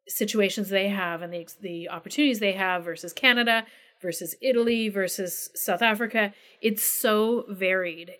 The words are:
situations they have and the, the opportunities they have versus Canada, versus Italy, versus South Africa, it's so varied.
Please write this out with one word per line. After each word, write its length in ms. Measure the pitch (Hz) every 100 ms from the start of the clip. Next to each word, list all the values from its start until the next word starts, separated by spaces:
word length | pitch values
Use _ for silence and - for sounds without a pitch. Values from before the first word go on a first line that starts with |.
| -
situations 640 | - 208 214 196 208 196
they 200 | 196 196
have 320 | 202 180 165
and 120 | 170
the, 140 | 175 165 -
the 280 | 196 170 170
opportunities 500 | 170 - - 294 226
they 120 | 202
have 320 | 190 190 180
versus 300 | 170 160 175
Canada, 520 | - 262 240 233 226 220 - - _
versus 340 | 180 165 170 -
Italy, 480 | 262 233 233 233 220
versus 600 | 196 185 - 185 - - -
South 260 | - 180
Africa, 520 | 233 214 226 226 208 - - _
it's 220 | 226 208
so 600 | - - 233 214 220 233 -
varied. 600 | 190 185 185 175 160 170 -